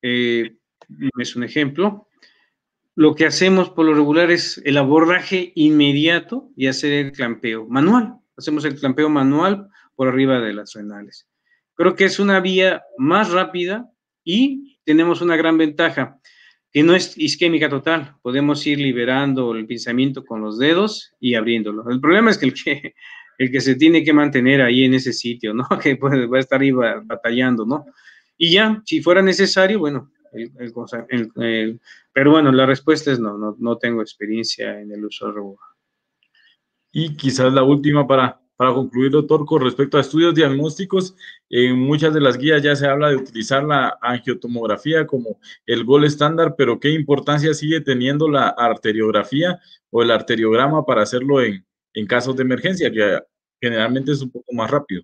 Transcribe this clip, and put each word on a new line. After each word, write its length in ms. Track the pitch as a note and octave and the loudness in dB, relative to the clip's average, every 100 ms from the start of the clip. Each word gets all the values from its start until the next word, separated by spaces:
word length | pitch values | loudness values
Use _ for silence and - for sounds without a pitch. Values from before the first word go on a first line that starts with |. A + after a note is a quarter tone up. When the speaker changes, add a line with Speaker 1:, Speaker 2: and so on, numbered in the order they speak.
Speaker 1:
eh, 540 | B2 B2 A#2+ A#2 A2+ _ _ _ _ - C3+ B2 | -2 -2 0 -2 -4 _ _ _ _ -8 -8 -6
es 180 | A#2+ B2 | -10 -8
un 80 | |
ejemplo. 640 | B2 D3+ C#3+ C#3+ G3+ G3+ _ _ _ _ _ _ _ _ _ - | -6 -4 -4 -2 -4 -4 _ _ _ _ _ _ _ _ _ 4
Lo 200 | D3+ D3 | 4 4
que 100 | D#3+ | 0
hacemos 440 | D3 F#3 F#3+ F3+ | 2 2 2 0
por 160 | - D#3+ | 0 2
lo 80 | |
regular 360 | D3+ D3 D#3 E3+ | 4 2 2 2
es 320 | E3+ - - C#3+ | 0 -2 -8 -2
el 120 | C#3+ | 0
abordaje 760 | C3+ D3+ E3 F3+ F3+ F#3 F3+ - | 4 4 4 0 -2 -6 -6 0
inmediato 960 | D3+ D3+ C#3+ C#3+ D#3+ E3+ E3 B3 - - | 4 4 4 2 2 0 -2 -12 -12 -6
y 120 | C3 | -4
hacer 240 | C3 D3 | -2 -2
el 180 | C#3+ C#3 | -2 -4
clampeo 540 | C#3 B2 A2+ A#2 A2+ A2 | -6 -8 -6 -8 -8 -4
manual. 480 | B2+ D#3+ B3 G#3+ - _ - | 0 4 2 0 -10 _ -12
Hacemos 280 | - D3+ D3+ | -6 -4 -4
el 100 | C#3+ | -4
clampeo 340 | C#3+ B2+ D3+ | -4 0 0
manual 600 | D3 C3+ C#3+ F#3 G3+ G3+ _ _ - | 2 2 2 0 -2 -8 _ _ -4
por 140 | C3 | -2
arriba 300 | B2+ C3+ B2+ | 0 0 0
de 140 | A2+ | -2
las 200 | G#2 G2+ | -8 -14
renales. 540 | A2 G#2 G#2 G#2 - _ _ _ _ _ - | -16 -16 -16 -20 -20 _ _ _ _ _ 0
Creo 200 | F3 F3+ | 0 2
que 100 | G3 | 0
es 140 | F#3+ | 2
una 200 | G3+ F#3+ | 2 2
vía 440 | F#3 F#3 F#3 F3 - - | 2 2 2 0 -8 -4
más 340 | C3+ F#3 G3+ | 0 2 2
rápida 580 | F3 F3 F3 F3 G#3 B3 _ _ _ | 0 -2 -4 -6 -6 -10 _ _ _
y 560 | - G3 C4+ C4+ - _ | -4 0 0 -2 -12 _
tenemos 380 | - D#3 E3+ E3+ | 0 2 2 0
una 160 | F3 E3 | 0 0
gran 200 | E3 D#3+ | 2 2
ventaja, 640 | D#3 D3 E3+ - - _ _ _ _ _ _ | 0 0 -2 -2 -8 _ _ _ _ _ _
que 120 | C#3+ | 2
no 100 | D#3+ | 4
es 240 | F3+ F3+ - | 4 2 -4
isquémica 520 | D3 - F3 D#3+ D3 | -4 0 0 0 0
total. 460 | C3+ E3 E3 C#3+ _ | -2 -2 -4 -6 _
Podemos 460 | B2 C3 D3 C#3+ D3+ | -6 -2 0 -2 -2
ir 120 | C#3+ | -2
liberando 760 | C#3 B2 A#2+ C3 C#3 C3 B2 A2+ | -2 -2 -2 0 0 -2 -2 -4
el 100 | A2 | -8
pinzamiento 600 | A#2+ A#2+ A#2+ C#3 C3+ - | -10 -4 -2 -2 -4 -12
con 160 | A2+ | -10
los 180 | G#2+ A2 | -8 -2
dedos 540 | C#3 E3+ G#3 G#3+ - _ | 0 2 0 -4 -16 _
y 160 | B2 A#2 | -2 -2
abriéndolo. 540 | A2 A2+ G#2+ G#2+ A#2+ | 0 -2 -2 -8 -6
El 120 | B2+ | -4
problema 300 | C#3+ F#3 A3+ | 2 4 4
es 60 | G#3 | 2
que 100 | C3+ | 0
el 60 | |
que, 420 | C3 - C#3+ D3 _ - - - _ | -2 -6 -6 -8 _ -20 -20 -20 _
el 120 | C3 | -2
que 120 | C3 | 0
se 140 | B2 B2+ | 0 4
tiene 280 | D#3 E3 | 6 6
que 80 | D3+ | 4
mantener 500 | D3 D3 C#3+ B2+ C#3 | 4 4 2 2 4
ahí 220 | B2 B2 | 4 4
en 100 | C3 | 4
ese 200 | C3 C3 | 2 0
sitio, 400 | A#2 A#2+ A#2+ A2 | -6 -8 -6 -6
¿no? 120 | G#2+ B2 | -6 -4
<laughs> 120 | - | -2
Que 140 | D#3 B2+ | 0 0
puede, 300 | C3+ C#3 A#2+ | 0 0 0
va 100 | C3 | 0
a 60 | |
estar 180 | C3 C3+ | 0 0
ahí 120 | C#3 | 2
ba-, 300 | B2+ A#2 A2 A2 | 2 0 -2 -10
batallando, 600 | A2+ A#2 A#2+ B2+ A#2+ A2 | -6 -4 0 0 0 -2
¿no? 200 | D3 C#3+ _ - _ _ _ | -6 -8 _ -20 _ _ _
Y 140 | E3 | 2
ya, 300 | F3+ A3 G#3+ - | 4 2 -2 -4
si 160 | D#3 | -2
fuera 200 | D3 F3+ | 2 4
necesario, 580 | F#3+ F#3 F#3+ - F#3+ G#3+ | 4 2 0 2 2 2
bueno, 320 | D3+ C#3 - _ _ | -2 -4 -10 _ _
el, 200 | - A#2 C#3 | -14 -14 -14
el 120 | A#2+ | -14
cosa, 360 | A#2 A2+ A#2 A#2 | -14 -12 -12 -6
el, 220 | B2 A2 - | -6 -6 -6
el, 420 | A#2 A2+ A2 A#2 _ - _ | -4 -2 -4 -8 _ -20 _
pero 180 | - C#3+ | 2 4
bueno, 200 | D#3 D3 | 6 6
la 160 | C3 C3 | 4 4
respuesta 440 | C3+ - D#3 D3 | 2 0 0 0
es 80 | B2+ | -2
no, 160 | A2 G#2 | -4 -6
no, 180 | G#2+ G#2 | -8 -6
no 200 | A#2+ A#2 | -6 -4
tengo 260 | A#2+ A#2 | -4 -4
experiencia 760 | G#2+ - G#2 A2 A2 - A2+ G#2 | -6 -10 -8 -6 -6 -8 -10 -10
en 120 | G#2 | -14
el 120 | G#2 G#2+ | -12 -12
uso 200 | - A2 | -10 -12
de 80 | |
reboa. 420 | G#2 G2+ G2 - _ _ _ _ _ _ _ _ _ _ _ _ | -10 -14 -18 -20 _ _ _ _ _ _ _ _ _ _ _ _
Speaker 2:
Y 240 | D#3 D#3+ D3+ | -6 -6 -4
quizás 360 | C3+ B2+ C3 | -4 0 2
la 120 | C3+ | 4
última 420 | C3 C#3+ D3 D3 C3+ | 4 2 2 0 2
para, 340 | C3+ B2 - _ _ | 2 2 -4 _ _
para 180 | B2+ | 0
concluir, 360 | B2+ B2+ B2 C3+ | 0 -2 -2 2
doctor, 360 | D3 D3 D#3 D3 | 2 2 0 0
con 160 | D#3 | -2
respecto 340 | B2+ B2+ C3+ D3+ | -2 -2 0 0
a 40 | |
estudios 340 | C3+ D#3 E3+ D#3+ | 0 2 2 4
diagnósticos, 800 | D3 C3+ D#3 D3+ F#3+ F#3+ F#3 _ - - _ | 2 0 -4 -6 -4 -4 -4 _ -20 -20 _
en 300 | A#2+ B2 B2+ | 0 2 2
muchas 340 | C3 D3+ D#3 | 0 2 2
de 80 | D#3 | 2
las 160 | C#3 A2 | 2 2
guías 240 | C#3+ D3+ | 2 2
ya 140 | C#3+ C#3 | 2 0
se 100 | C#3+ | 0
habla 240 | C#3 D3+ | 0 0
de 60 | C3+ | 0
utilizar 480 | C3 A2+ A2 C3+ | -4 -10 -4 -2
la 340 | D3 C#3+ B2+ - | 0 0 0 -4
angiotomografía 1080 | A#2+ B2 - A#2 A#2+ A#2+ A2+ G#2 D3 D#3+ D3+ | -6 -6 -6 -8 -6 -6 -4 -4 -2 -2 -2
como 320 | C3 A#2 G#2 - - - | -4 -6 -14 -16 -20 -4
el 180 | A#2 | -4
gol 200 | A2+ C#3+ | 4 4
estándar, 520 | D3 D3 D3 E3 E3 - | 4 2 0 2 0 2
pero 240 | B2+ A#2 | 0 2
¿qué 120 | C#3+ | 0
importancia 640 | D#3 D3 C#3+ C#3+ D3 D#3 D3 | -2 0 0 2 0 0 -2
sigue 260 | D3+ D#3+ | -2 -2
teniendo 480 | C#3+ B2+ B2 D3 D#3 | 0 -2 0 0 0
la 200 | C#3+ A2+ | 2 0
arteriografía 1080 | - A#2 A2 A#2 G#2+ A2 G#2 G2+ C3+ F3 F3+ _ _ _ | 0 -2 0 -2 0 0 0 -2 -2 -2 -4 _ _ _
o 140 | A#2 | 0
el 80 | A#2 | 2
arteriograma 760 | A2 - A#2 A2 A2+ C#3 D#3 C#3 | 2 0 0 2 2 2 0 0
para 160 | A#2 | 0
hacerlo 400 | G#2 B2+ C3 C#3+ | 0 -2 0 2
en, 240 | A#2 G2 _ _ _ | 0 -4 _ _ _
en 120 | - G#2 | -10 -2
casos 300 | A#2+ B2+ B2+ | -2 -2 -4
de 80 | |
emergencia, 480 | B2+ B2+ F3 F#3 C#3 | -2 -2 -4 -2 -2
que 280 | A2 G#2 F2+ - _ _ _ | 0 0 0 -6 _ _ _
generalmente 520 | B2 A#2 A2+ B2+ C#3 | -4 -2 -2 -2 -2
es 100 | C#3 | -4
un 80 | C3 | -4
poco 240 | A#2+ - | -12 -10
más 160 | B2 A2 | -6 -2
rápido? 320 | C#3+ C#3+ F#2 | -2 -4 -12